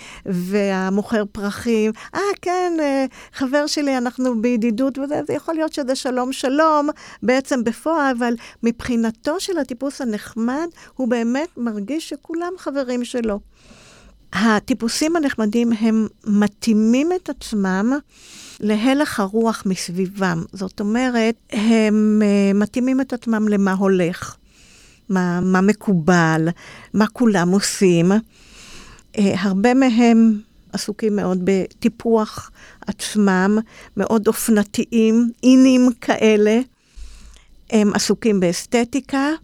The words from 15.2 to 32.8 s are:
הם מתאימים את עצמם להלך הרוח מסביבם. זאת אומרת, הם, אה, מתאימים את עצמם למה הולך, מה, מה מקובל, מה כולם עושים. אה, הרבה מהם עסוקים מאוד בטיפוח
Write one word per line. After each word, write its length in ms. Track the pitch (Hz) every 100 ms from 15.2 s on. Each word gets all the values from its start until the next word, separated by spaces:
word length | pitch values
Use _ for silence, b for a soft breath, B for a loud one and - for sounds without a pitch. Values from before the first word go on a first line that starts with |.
| 277 - 214 233 233
הם 360 | 220 226 220 214 - -
מתאימים 840 | 202 208 - - 214 220 254 320
את 160 | 359 -
עצמם 640 | 277 - 214 190 185 220 285 - B B B B B
להלך 600 | 208 208 247 269 302 -
הרוח 440 | 190 220 226 214 202
מסביבם. 800 | 185 - 175 185 202 185 165 -
זאת 260 | 190 190 -
אומרת, 560 | 202 226 254 240 226 233 _
הם, 720 | 240 214 226 214 214 214 214
אה, 280 | 208 202 196
מתאימים 480 | 202 208 254 254 262
את 120 | 269
עצמם 340 | 240 233 220 214
למה 260 | 208 196
הולך, 640 | 190 196 185 170 180 - - _ b b b b b b
מה, 300 | 190 180 175
מה 200 | 180 185
מקובל, 840 | 190 208 - 180 156 175 165 160 160 170 B B B
מה 140 | 190 214
כולם 440 | - 240 196 175
עושים. 600 | 196 - - 190 170 170 208 - B B B B B B B B -
אה, 160 | 196 180
הרבה 340 | 196 190 233
מהם 680 | 254 262 226 240 226 226 208 - _ _
עסוקים 420 | 196 - 202 220 208
מאוד 240 | 180 185
בטיפוח 1080 | 180 190 175 _ 233 - 233 226 214 - - B B B